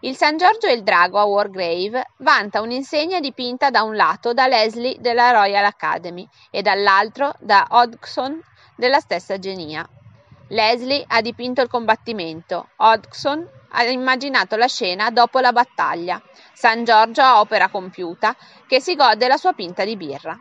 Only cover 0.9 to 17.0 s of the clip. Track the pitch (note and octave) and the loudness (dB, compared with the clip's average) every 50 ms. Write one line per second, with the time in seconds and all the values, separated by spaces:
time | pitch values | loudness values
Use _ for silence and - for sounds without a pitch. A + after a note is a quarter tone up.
0.9 | F#3+ F3 F3+ F#3 F#3 G3+ G#3 G#3 G3+ G3+ G#3 G#3 F#3+ F#3 F#3 E3+ E3+ F3 F#3 G#3 | 2 2 2 2 2 2 2 2 2 0 0 -2 -4 -6 -4 -4 -2 -4 -4 -4
1.9 | A3 B3+ B3+ - _ _ C4 D4 D4 B3+ G3+ G#3 - A3 G#3+ A3+ A#3+ B3+ C#4 - | -4 -6 -8 -8 _ _ 2 2 2 2 2 -2 -4 -4 -4 -4 -6 -8 -8 -4
2.9 | - D4+ D4+ E4 F#4+ F4+ D4 C#4 - - B3+ B3 B3 B3+ D4 C#4 B3 A3+ G#3+ A3 | -4 -4 -2 -2 -4 -4 -4 -6 -8 -8 -8 -8 -4 0 0 2 2 2 0 0
3.9 | A3 G#3 F#3 D#3 E3+ - - A#3 A#3+ A#3+ C4 C4 C4 A3+ A3 A3+ A3 A#3 A#3+ B3+ | 0 0 0 0 0 -2 -4 -4 0 2 2 2 4 2 2 0 -2 -4 -6 -6
4.9 | - - - A#3+ A#3 A#3+ A#3+ A#3+ B3 A3 G3+ G3 G3+ G3+ G3+ G3+ G3+ _ - D#3 | -6 -4 -4 -2 0 2 4 4 4 4 4 2 2 2 0 0 -2 _ -6 -6
5.9 | D#3 E3+ E3+ F3 F3 F3 F#3+ _ _ _ _ _ _ - G3 G#3 G3 G3 G3+ G3+ | -6 -6 -8 -12 -14 -14 -18 _ _ _ _ _ _ -4 -2 0 0 2 2 2
6.9 | G3 F#3+ G#3 A3 - - C#4 C#4 - _ - G#3 G#3+ G3 F#3 - - A#3 A#3+ A#3+ | 4 4 2 0 -4 -6 -6 -6 -6 _ -2 2 2 2 2 4 2 2 2 2
7.9 | A#3 - - - - - B3+ C4+ D4 D#4+ E4+ _ _ _ _ _ _ - A3+ B3 | 0 -14 -20 -12 -8 -8 -6 -6 -8 -10 -14 _ _ _ _ _ _ -4 -2 2
8.9 | C4+ D4 C#4+ _ G3 F3 - _ G3+ G3 F#3 F#3+ F#3+ F#3+ E3+ D3+ D#3 D3+ E3+ - | 2 0 0 _ -8 -8 -6 _ -10 -8 -8 -10 -10 -10 -10 -10 -10 -12 -12 -14
9.9 | _ _ _ - _ _ _ _ - _ _ _ G3 A3 G#3+ A3 A#3+ B3 A#3+ B3+ | _ _ _ -20 _ _ _ _ -20 _ _ _ -2 0 2 2 0 -2 -2 -4
10.9 | C#4 C#4+ - _ - A3+ A3 A#3 A3+ - A#3+ B3+ B3+ C4 C4 A#3+ - B3 A#3 G#3+ | -4 -4 -4 _ -2 -2 -2 -2 -8 -8 -8 -6 -2 -2 -2 -2 -2 -6 0 0
11.9 | A3 - _ - A#3 G#3 F3 E3 D#3+ D#3+ E3+ _ F#3 E3+ - _ _ _ - A3 | -2 -2 _ -10 -8 -8 -8 -8 -10 -12 -10 _ -8 -8 -8 _ _ _ 4 4
12.9 | A3+ A3 - - - - - D4 C#4+ D#4 E4+ - - - _ _ - - A#3+ A#3 | 4 4 0 -10 -18 -6 -4 -4 -4 -4 -8 -12 -18 -20 _ _ -4 -2 -2 0
13.9 | C4 B3+ B3+ C4 C4 B3+ B3+ C#4+ C4+ A#3+ F#3+ F#3 - G#3+ A#3 C4 - - A#3+ F#3 | -2 -2 0 -2 -2 -2 -2 -2 -2 -2 -2 0 0 0 0 0 0 -2 -4 -4
14.9 | F3+ F#3 G#3+ A3+ A#3 A#3+ A#3+ A#3 - C4 B3+ B3 A#3+ A#3 B3 - _ - - C#3+ | -4 -2 -4 -2 2 2 2 2 2 2 2 2 2 2 0 -2 _ -4 -4 -4
15.9 | D3 E3+ E3+ F3+ F3+ - _ _ - - - _ _ - - A#3+ A3+ A3+ A#3 A3+ | -4 -6 -6 -8 -8 -8 _ _ -20 -20 -20 _ _ 0 0 0 0 2 0 4
16.9 | A#3 G#3+ | 6 6